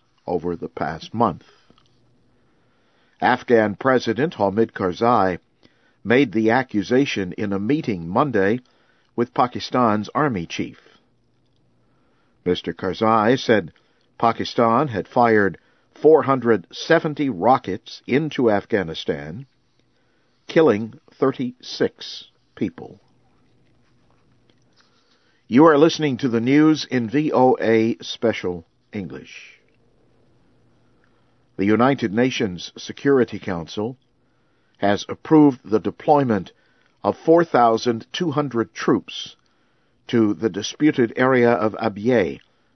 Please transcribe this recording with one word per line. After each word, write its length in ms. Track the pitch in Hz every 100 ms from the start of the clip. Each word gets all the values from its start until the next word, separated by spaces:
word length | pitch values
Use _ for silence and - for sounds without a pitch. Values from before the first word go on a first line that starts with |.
| _ _ -
over 300 | 87 87 85
the 100 | 80
past 460 | - 73 80 -
month. 320 | 110 113 - - _ _ _ _ _ _ _ _ _ _ _ _ _ _ _ _ -
Afghan 540 | 98 123 - 117 107 98
President 580 | 131 123 117 110 147
Hamid 400 | - 98 98 113
Karzai 640 | - 95 82 117 120 95 85 _ _ _ _ _ _
made 300 | 98 123 135
the 160 | 107 110
accusation 800 | 120 127 104 87 123 139 110 92 -
in 160 | 104
a 60 | 98
meeting 500 | 104 151 139 92 82
Monday 500 | 104 147 107 98 123 - _ _ _ _ -
with 180 | 120
Pakistan's 760 | - 127 107 - 131 120 107 101
army 320 | 127 147 101 82
chief. 320 | - 80 - _ _ _ _ _ _ _ _ _ _ _ _ _ _ _ _ 90
Mister 260 | 90 -
Karzai 680 | 87 95 85 110 113 107 127
said 340 | - 110 80 - _ _ _ -
Pakistan 680 | 117 110 95 - 117 117 151
had 180 | 104 -
fired 500 | 127 117 110 98 - _ _ _ -
four 220 | 151 156
hundred 460 | 127 135 117 107 -
seventy 560 | - - 165 160 147 139
rockets 760 | 90 104 131 - 98 - - -
into 460 | 127 160 - 120
Afghanistan, 960 | 101 - 107 82 80 - 76 76 95 135 _ _ _ _ _ _ _ _ _ -
killing 540 | 170 156 104 110 - _ -
thirty-six 1080 | 135 135 123 - - - - - - - - _ _
people. 460 | - 98 - - 98 _ _ _ _ _ _ _ _ _ _ _ _ _ _ _ _ _ _ _ _ _ _ _ _ -
You 180 | 117 165
are 140 | 147
listening 380 | 160 - 151 120
to 120 | 139
the 100 | 113
news 460 | 117 147 156 151 -
in 180 | 127 113
V 220 | 131 156
O 240 | 123 127 -
A 380 | 104 113 113 -
Special 640 | - - 113 104 92 87 - _ _
English. 640 | 104 82 - - - - - _ _ _ _ _ _ _ _ _ _ _ _ _ _ _ _ _ _ _ -
The 80 | 98
United 480 | 107 123 131 110
Nations 580 | 104 127 - 110 87 - -
Security 640 | - - 143 139 113 98
Council 580 | - 87 80 - 110 135 _ _ _ _ _ _ _ _
has 300 | 101 98 -
approved 520 | 107 - 160 147 127
the 160 | - 107
deployment 720 | 98 - - 147 131 104 87 _ _ _ _ _ 101
of 80 | -
four 300 | - 131 127
thousand 600 | 131 117 113 123 113 -
two 200 | - 175
hundred 420 | 135 143 117 110
troops 640 | - - 110 - - - - _ _ _ _ _ _ -
to 260 | 120 107
the 160 | 85 110
disputed 640 | 95 107 - 151 151 117 -
area 360 | 131 127 120
of 200 | 117 107 -
Abyei, 640 | 110 101 110 120 82 67 _ _ _